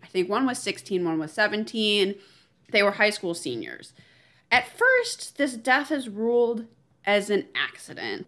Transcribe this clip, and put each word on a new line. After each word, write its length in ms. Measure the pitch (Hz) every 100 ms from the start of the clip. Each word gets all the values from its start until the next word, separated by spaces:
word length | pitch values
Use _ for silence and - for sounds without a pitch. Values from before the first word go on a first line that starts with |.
I 60 | -
think 220 | 185 180
one 160 | 208 262
was 120 | 247
sixteen, 460 | - 185 - 190
one 160 | 175 160
was 140 | 156
seventeen. 840 | - 214 208 220 226 214 208 190 196 - _ _ _ _
They 120 | 208
were 80 | 202
high 180 | 202 214
school 240 | 208 180
seniors. 580 | 170 - 117 76 - - - _ _ _ _ _
At 180 | 240 -
first, 680 | - 494 508 466 - - -
this 180 | 285 240
death 360 | 254 254 285
is 160 | 294 254
ruled 580 | 202 226 240 233 226 226 _ _ _ -
as 240 | 208 202
an 180 | 202 -
accident 680 | 123 139 - - 82 110 98